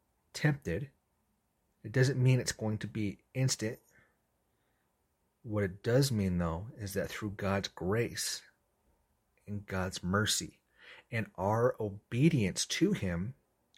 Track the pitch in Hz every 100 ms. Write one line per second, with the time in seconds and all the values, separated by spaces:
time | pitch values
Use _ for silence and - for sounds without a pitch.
0 | _ _ _ - 151 139 90 85 143 _
1 | _ _ _ _ _ _ _ _ 110 127
2 | 131 127 127 127 - - 110 107 104 113
3 | 101 - _ 127 131 - 110 - _ _
4 | _ _ _ _ _ _ _ _ _ _
5 | _ _ _ _ 113 104 98 98 113 127
6 | 139 107 95 87 85 82 110 - 101 98
7 | - - 107 98 98 98 - - 90 110
8 | 117 - - - - _ _ _ _ _
9 | _ _ _ _ - 104 - 95 92 -
10 | 90 101 104 - - - _ _ - -
11 | - 113 98 - 98 110 127 - 107 101
12 | - 120 165 143 92 - - - 190 165
13 | 92 85 107 - _ _ _